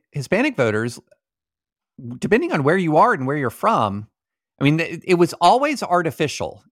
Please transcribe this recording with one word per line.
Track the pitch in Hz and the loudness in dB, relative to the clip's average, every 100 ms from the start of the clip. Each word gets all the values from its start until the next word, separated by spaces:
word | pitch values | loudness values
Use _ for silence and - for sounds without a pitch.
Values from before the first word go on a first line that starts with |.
| _ | _
Hispanic | 147 127 196 294 233 | -12 -4 -2 0 0
voters, | 117 107 120 - - _ _ _ _ _ _ _ _ - 120 123 | 0 0 -4 -8 -20 _ _ _ _ _ _ _ _ -18 -16 -8
depending | 151 226 339 | 0 0 0
on | 175 | 0
where | 139 190 | 2 2
you | 165 151 | 2 4
are | 233 | 4
and | 180 131 | 2 -2
where | 147 | -2
you're | 123 | -4
from, | - 208 196 104 101 107 _ _ _ _ - | -2 0 0 0 -4 -10 _ _ _ _ -2
I | |
mean, | 139 160 | 0 0
it, | 160 165 | -2 -6
it | - | 0
was | 175 170 - | 2 2 4
always | 175 240 294 269 | 4 4 2 -2
artificial. | 175 180 160 - 151 - - - _ | -2 0 -2 -2 -4 -4 -10 -10 _